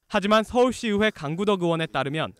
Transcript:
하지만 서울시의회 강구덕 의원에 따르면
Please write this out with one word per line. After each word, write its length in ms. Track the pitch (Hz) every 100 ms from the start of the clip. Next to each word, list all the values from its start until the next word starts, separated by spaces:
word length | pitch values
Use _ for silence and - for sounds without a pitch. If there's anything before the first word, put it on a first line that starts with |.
| -
하지만 340 | 214 202 220
서울시의회 680 | 208 247 254 214 226 202 214
강구덕 520 | - 143 165 208 196
의원에 240 | 170 165 160
따르면 460 | 139 131 160 110